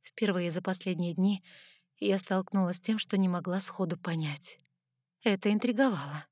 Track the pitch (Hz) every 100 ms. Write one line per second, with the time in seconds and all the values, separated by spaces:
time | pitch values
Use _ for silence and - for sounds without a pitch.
0 | - - 208 180 175 170 180 185 190 170
1 | 170 170 190 196 - - - - _ _
2 | 202 190 - 190 185 196 180 180 - 220
3 | - 196 185 180 180 185 - - 180 175
4 | 175 165 151 147 - - _ _ _ _
5 | _ _ 226 196 208 208 240 220 269 180
6 | 143 147 -